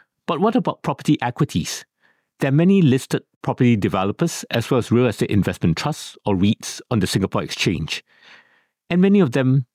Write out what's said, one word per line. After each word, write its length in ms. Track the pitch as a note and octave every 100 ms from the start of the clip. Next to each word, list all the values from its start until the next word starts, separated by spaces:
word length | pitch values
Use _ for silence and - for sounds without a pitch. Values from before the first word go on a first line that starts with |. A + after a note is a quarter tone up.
| _ _ -
But 140 | D#3
what 160 | G#3 A#3+
about 280 | E3 -
property 340 | - - - D3
equities? 640 | A#2+ - D3+ F2 - - - _ _ _ _ _
There 80 | C#3+
are 60 |
many 280 | C#3+ F3 G3
listed 420 | D#3 C3 - - - _
property 340 | - - B2 A2+
developers 680 | G2 F#2+ G2 G#2 E3 - -
as 200 | A#2 -
well 60 | C3
as 120 | -
real 180 | A#2 B2
estate 240 | G2 B2
investment 440 | G2 F2+ F2+ E2+ E2
trusts 420 | - D#3 - - -
or 120 | -
reits 420 | G2+ - - - -
on 120 | A2+
the 60 | F#2
Singapore 360 | G#2+ F#2+ G#2+
Exchange. 600 | D2+ - A#2+ D#2 D#2 - - _ - - _ _ _ _ -
And 120 | F3
many 180 | F#3+ G3+
of 140 | D#3
them 320 | C#3 C3 C3+ -